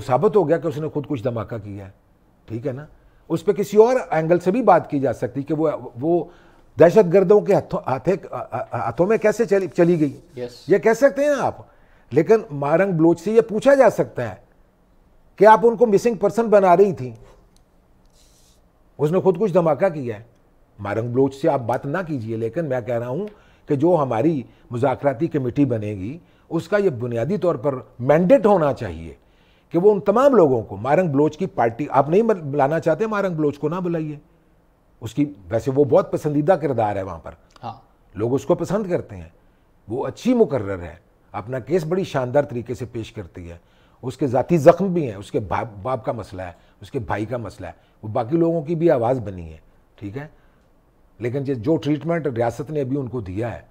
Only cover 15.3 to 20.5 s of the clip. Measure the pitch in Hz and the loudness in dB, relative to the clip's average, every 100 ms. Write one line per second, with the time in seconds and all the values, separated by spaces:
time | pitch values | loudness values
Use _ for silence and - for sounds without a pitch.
15.3 | - 202 214 233 220 226 196 240 202 202 | 6 8 8 6 4 4 4 2 0 0
16.3 | 214 226 208 190 175 202 131 127 117 - | 0 4 6 6 6 4 2 -10 -14 -20
17.3 | _ _ _ _ _ _ _ _ _ _ | _ _ _ _ _ _ _ _ _ _
18.3 | _ _ _ _ _ _ - 151 180 185 | _ _ _ _ _ _ -4 0 2 2
19.3 | 190 214 175 165 147 190 156 120 101 - | 2 2 2 2 2 0 -2 -8 -10 -14
20.3 | _ _ | _ _